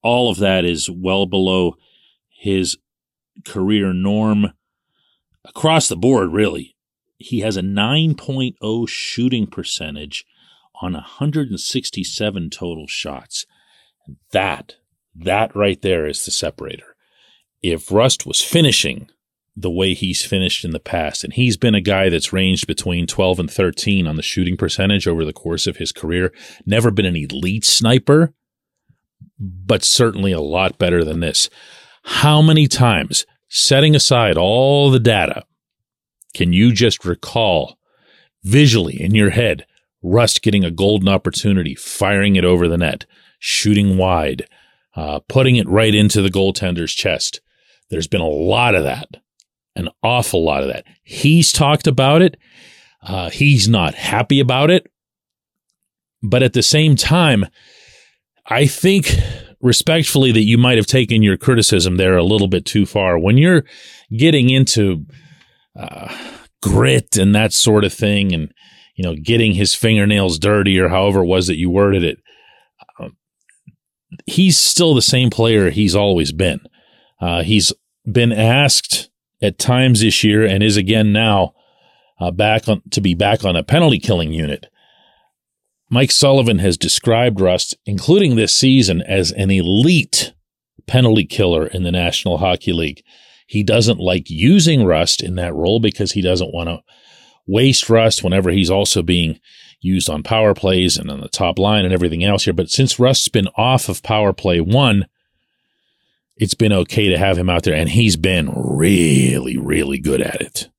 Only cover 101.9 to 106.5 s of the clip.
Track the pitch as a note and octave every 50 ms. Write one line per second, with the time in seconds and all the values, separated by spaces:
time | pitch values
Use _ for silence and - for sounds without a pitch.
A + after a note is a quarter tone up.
101.9 | F#2 F2 F2+ E2+ D#2+ E2 E2+ G2+ G2+ G2 - - - E2+ F2+ D#2+ - - C3+ B2+
102.9 | - - A#2+ B2+ C3+ - - - - A#2 G2 F#2+ _ - A2 B2 C3 B2+ - -
103.9 | F#2+ - _ - A2+ G#2+ G#2+ G2+ F#2+ - - G2 F2 E2+ E2 F2 G#2+ C3 C#3+ B2+
104.9 | G#2 G2+ F#2 - _ _ _ _ _ _ _ _ _ _ _ _ _ _ _ _
105.9 | _ _ _ _ _ _ _ _ _ _ A2 F#2+